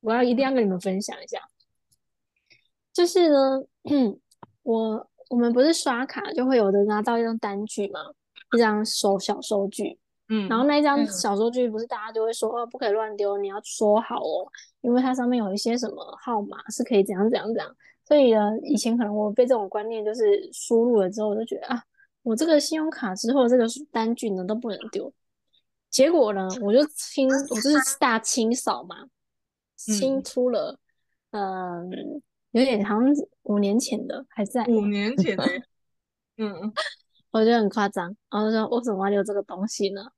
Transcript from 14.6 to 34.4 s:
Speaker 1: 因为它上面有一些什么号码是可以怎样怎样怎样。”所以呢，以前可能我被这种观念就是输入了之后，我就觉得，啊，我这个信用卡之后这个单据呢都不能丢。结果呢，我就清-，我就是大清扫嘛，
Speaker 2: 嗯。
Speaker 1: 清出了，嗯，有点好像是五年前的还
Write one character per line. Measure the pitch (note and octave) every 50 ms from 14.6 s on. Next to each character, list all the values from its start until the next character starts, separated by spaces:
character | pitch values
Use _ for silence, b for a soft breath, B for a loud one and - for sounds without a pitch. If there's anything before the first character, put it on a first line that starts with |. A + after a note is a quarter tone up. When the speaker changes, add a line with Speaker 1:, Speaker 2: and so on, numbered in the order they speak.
| B B B _
Speaker 1:
因 | - B3 A#3+
为 | B3
它 | B3+ C4 B3+
上 | B3+ B3 B3
面 | B3 B3
有 | A3 G3 F#3+
一 |
些 | G3+ - A#3 A#3
什 | B3 A#3+ G#3+
么 | - - - - - -
号 | - - A#3+ G#3+ G#3
码 | G3 - - - -
是 | G#3+ - A#3+
可 | - A#3+
以 | G3 G3
怎 | - G#3
样 | F3+ G3+ A3
怎 | B3 G3
样 | -
怎 | G#3+ A3+
样。” | - - - - b b b b b _ _
所 | D4
以 | D4 C#4 B3 A3+
呢， | G#3+ G#3 G#3 G#3+ A3 -
以 | - D4
前 | G#3 - A#3 A3+
可 | A#3+ A#3
能 | G#3 G#3
我 | G#3 G#3 G#3+
被 | G#3 - B3
这 | B3 C4
种 | A3+ G3+ F#3+
观 | - G#3 G#3
念 | A3 A3+ A3 G#3
就 | G#3+ G#3+
是 | B3 A3+ G#3 G3+ - - - -
输 | - - - A#3 A3+ A3+
入 | B3 A#3+ G#3+
了 | F#3+ F3+
之 | G3 A3+
后， | G#3+ G#3+
我 | G3+
就 | G#3+ A3+
觉 | A#3+ G4 -
得， | -
啊， | - B3 A#3+ - _ b b b b b _ _
我 | A#3+ A3
这 | A3+ D#4
个 | E4+ D#4+ D4
信 | C#4+ - D#4+
用 | D#4 D#4 D#4
卡 | D#4 - - G3+ F#3
之 | G3+ - A3+ C4
后 | C#4+ B3
这 | A#3+ B3
个 | B3+ A#3 A3+ A#3 C4+ D4+ _ _
单 | A3+ A3+ A3 A#3
据 | A#3 - A3+
呢 | G3 F#3 F#3
都 | F3+ G#3+
不 | A3+ A#3+ A#3
能 | G3 - - A3+
丢。 | - - - C#4 _ _ _ _ _ _ _ _ _ _ _ _ _ _ _ _
结 | - - C4 D#4
果 | F4 E4 B3+ G#3 G#3
呢， | G3 F#3+ F#3 F#3 B3+ G#3+
我 | G3+ G#3
就 | C4 D4+
清-， | D4+ - - - - - - C4+ C4 C4+ C#4 C#4 D4
我 | C4 A3
就 | G#3+ C4+
是 | D4+ D4 C4 - - -
大 | - C4 A3+ A3+
清 | A3+ - - - A3+ A3 A#3
扫 | C4 - - G3 A#2+ -
嘛， | F3+ F3 F3+ - C4+ _ _ _ _ _ _ _ _ _ _ _ _ _ - - -
Speaker 2:
嗯。 | G#3+
Speaker 1:
清 | G#3 C4 C4 C4+ C4+ C4+
出 | - - B3+ B3 B3+
了， | A#3+ G3 D#3 - - _ _ _ _ _ _ _ _ _ _ _ -
嗯， | G#3 G3+ F#3+ F#3+ F#3 F#3 F3+ F3 F3 F3 F3+ F#3 - - - C#4+ D4 _ _ _ _ _ _ _
有 | A3+ C4
点 | C4+ B3 G3+ G3+
好 | G3+ G#3 G#3+
像 | A#3+ C4+ D4
是 | C#4+ - - _ _ _
五 | - G#3 G#3
年 | G3+ G3 G3+ A#3
前 | - - - - -
的 | - - - C4+ _
还 | _ -